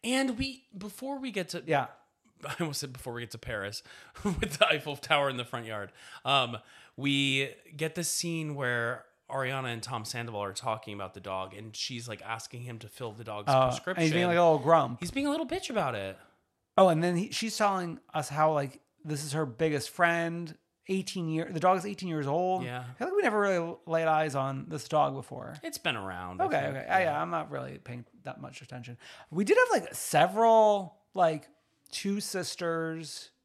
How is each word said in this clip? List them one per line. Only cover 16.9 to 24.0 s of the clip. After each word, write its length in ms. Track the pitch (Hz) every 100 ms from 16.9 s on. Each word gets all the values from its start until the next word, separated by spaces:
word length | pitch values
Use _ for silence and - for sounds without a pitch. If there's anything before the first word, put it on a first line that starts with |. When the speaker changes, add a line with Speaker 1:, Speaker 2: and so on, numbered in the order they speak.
| 160
Speaker 2:
then 120 | 175 170
he, 140 | 208
she's 260 | - 220 -
telling 420 | 208 190 175 165 _
us 160 | 160 147
how, 240 | 143 156
like, 260 | 151 139 - _ _
this 200 | 151 147 147
is 80 |
her 120 | 143 147
biggest 440 | 113 160 147 -
friend, 680 | - 170 170 165 170 170 160 _ _ -
eighteen 420 | 190 190 190 165
year, 180 | 160 170
the 100 | 175
dog 180 | 185 185
is 80 | 196
eighteen 240 | 202 185
years 180 | 160 139
old. 360 | 156 180 185 127
Speaker 1:
Yeah. 180 | 123 123
Speaker 2:
I 40 | -
feel 100 | 285
like 80 | 403
we 60 |
never 180 | 330 208
really 360 | 202 180 220 - -
laid 220 | 165